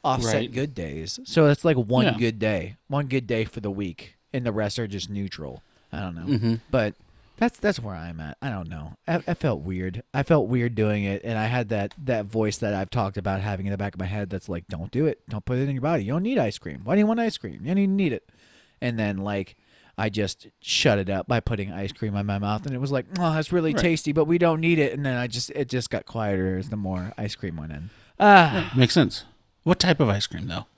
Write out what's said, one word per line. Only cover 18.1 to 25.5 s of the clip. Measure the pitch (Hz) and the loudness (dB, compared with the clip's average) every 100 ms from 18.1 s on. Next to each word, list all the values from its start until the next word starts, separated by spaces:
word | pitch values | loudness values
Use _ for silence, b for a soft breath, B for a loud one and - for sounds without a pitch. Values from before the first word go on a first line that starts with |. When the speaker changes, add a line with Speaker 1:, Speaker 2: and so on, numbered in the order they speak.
Speaker 1:
it." | 117 _ b b b b b | -2 _ b b b b b
And | 123 117 | -4 0
then, | 107 98 | -2 -2
like, | 101 101 92 - b b b b | -2 -2 -4 -10 b b b b
I | 110 | -4
just | 104 98 - - _ | 0 -2 -4 -14 _
shut | - - 147 104 | -4 2 4 4
it | 95 | 2
up | 98 - | -4 0
by | 120 | 0
putting | - 110 98 | 0 -2 -4
ice | 90 98 | -6 -8
cream | - 110 101 | -6 -4 -2
in | 101 | -2
my | 101 | -2
mouth, | 101 107 143 | -2 -4 -4
and | 127 | -4
it | |
was | 135 | -2
like, | 139 - 185 | -2 -4 -2
"Oh, | 175 | 0
that's | 156 156 | 0 0
really | 175 160 | 0 2
Speaker 2:
Right. | - | 2
Speaker 1:
tasty, | 175 160 - | 2 2 0
but | 147 151 | 2 4
we | 170 | 4
don't | 175 160 | 4 4
need | 165 165 | 4 4
it." | 143 | 4
And | 135 139 | 0 -2
then | 123 | -2
I | 123 | -2
just, | 120 - | -4 -6